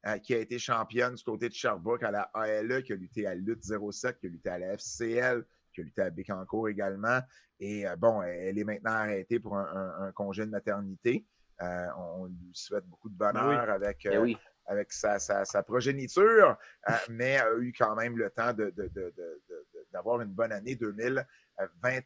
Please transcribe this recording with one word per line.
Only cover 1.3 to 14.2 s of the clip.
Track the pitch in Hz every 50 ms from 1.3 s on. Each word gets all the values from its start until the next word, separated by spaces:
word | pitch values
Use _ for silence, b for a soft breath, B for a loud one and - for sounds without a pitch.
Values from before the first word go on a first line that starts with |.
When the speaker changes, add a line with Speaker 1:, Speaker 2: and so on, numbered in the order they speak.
| 110 107 117 120
Speaker 1:
de | -
Sherbrooke | - - 120 104 90 82 110 117 120
à | 120 107
la | 101 104 101 - -
A | 110 110 107
L | 107 107 107 117
E, | 127 135
qui | 127 131
a | 107
lutté | 92 92 90 - 110 104
à | 98 92
Lutte | 90 95 104 117 113 -
zéro | 95 107 104 104 104
sept, | 101 - - 123 120 _
qui | -
a | 92
lutté | 85 85 _ 98
à | 90 87
la | 90 92 101
F | 104
C | - - - - 120 113
L, | 113 120 127 127 123 120 113 _ _ _ _ _ _
qui | -
a | 82
lutté | 73 _ -
à | 95 90
Bécancour | 82 85 95 - 101 92 95 - - 110 113 110
également. | 104 98 101 98 98 98 104 113 123 127 127 b b b b b _ _
Et, | 98 101 104 104 101 95
euh, | 87
bon, | 85 - 95 - -
elle, | 92 87 87 87 90 95
elle | 98 104
est | 104
maintenant | 104 107 - - 113
arrêtée | 110 110 107 107 104 95 92 _ 120 120
pour | - 107 98
un, | 98 98
un, | 80 78 98 98 92 78 85 98
un | 98
congé | 92 - 101 98 95 101 110
de | 110
maternité. | 107 101 - 107 101 101 101 95 95 - _ 120 127 214 - _ _ _ _ _ _ -
Euh, | 87 90 90 90 90 87 -
on, | 90 90 85 85 92
on | 92
lui | 90 90 87 87 90 90
souhaite | - - - 101 104 92
beaucoup | 90 85 _ - 110
de | 101
bonheur | 90 107 104 101 110 110
Speaker 2:
Ben | 113 - 120 120
oui. | 107
Speaker 1:
avec, | 104 95 98 101 101 - -
Speaker 3:
Ben | 104 98
Speaker 1:
euh, | 104